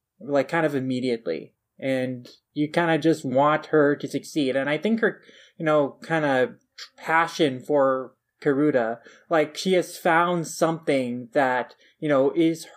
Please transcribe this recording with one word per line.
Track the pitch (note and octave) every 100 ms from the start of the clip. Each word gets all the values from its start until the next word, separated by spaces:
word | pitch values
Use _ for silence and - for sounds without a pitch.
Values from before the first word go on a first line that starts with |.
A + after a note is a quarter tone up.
| _ -
like, | B2+ C#3+ C3
kind | E3 D#3
of | C#3+
immediately. | C3 B2+ B2+ A#2 - D#2+ - _ _ -
And | C3+ C3 B2+ B2+ B2 - _
you | - D3
kinda | F3 E3+ D#3+
just | D#3+ D#3
want | C#3 B2+ D3 D3+ -
her | D#3 C#3+ C#3+
to | C3+
succeed. | C#3 - E3 C3 C3
And | C3+
I | D3+
think | G#3 A3+
her, | A3 - - - - -
you | D#3+
know, | D3+ C#3 - -
kinda | E3 D3 C3 A#2+ A#2+ _ - - -
passion | - D#3+ E3 - D3+ B2+
for | B2 D3 C3+ C3 C3 _ _ -
Karuta, | D3+ C3+ D3+ C3 A2+ A#2 - - -
like, | E3 D3+ -
she | F#3
has | F3+ D#3+ -
found | F#3 E3 F3 F3 D3+
something | - E3 E3 - C#3 B2 B2 B2
that, | D3 C3 B2+ A#2+ - _ -
you | D#3
know, | C#3 C#3
is | D#3 D#3+ D#3+ -